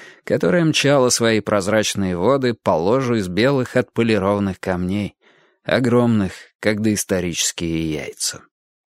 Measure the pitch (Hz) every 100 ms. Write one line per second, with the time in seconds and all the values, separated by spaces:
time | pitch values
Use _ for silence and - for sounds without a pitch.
0 | - - - - 170 175 160 147 135 143
1 | 123 - 117 110 107 104 92 107 104 101
2 | 95 87 101 139 123 117 - 80 90 131
3 | 127 117 90 90 123 143 120 127 - -
4 | 117 107 95 104 98 90 - 90 90 101
5 | 95 _ _ _ _ _ - 107 127 120
6 | 120 110 95 - - _ 107 107 110 104
7 | - 95 87 80 - - 85 80 80 76
8 | - - - - - _ _ _